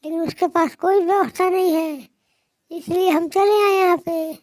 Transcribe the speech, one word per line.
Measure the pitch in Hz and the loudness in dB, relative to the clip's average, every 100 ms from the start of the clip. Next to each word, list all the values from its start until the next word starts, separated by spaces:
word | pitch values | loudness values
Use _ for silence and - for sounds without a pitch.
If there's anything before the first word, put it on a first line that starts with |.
लेकिन | 302 330 | -6 -4
उसके | 330 - 359 | -4 -2 -2
पास | 349 330 | 0 -2
कोई | - 349 392 | -2 0 2
व्यवस्था | 349 392 320 - 370 | 2 0 0 -2 -2
नहीं | 370 370 | 2 0
है, | 320 320 294 240 _ _ _ _ _ _ | 0 -2 -8 -16 _ _ _ _ _ _
इसलिए | 330 - 359 370 | -16 -6 0 2
हम | 311 339 | 0 0
चले | 381 403 415 | 0 2 4
आए | 415 | 2
यहाँ | 381 370 349 | 2 2 0
पे। | 349 330 320 311 | -2 -6 -6 -10